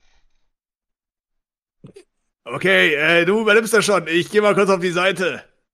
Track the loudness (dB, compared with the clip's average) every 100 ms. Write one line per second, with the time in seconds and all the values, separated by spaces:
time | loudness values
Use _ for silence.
0 | _ _ _ _ _ _ _ _ _ _
1 | _ _ _ _ _ _ _ _ -20 -20
2 | _ _ _ _ -14 -6 0 2 2 0
3 | 2 2 2 0 2 2 2 0 0 -2
4 | 0 -2 -2 0 2 2 0 0 -2 -2
5 | -2 -2 -4 -6 -14 _ _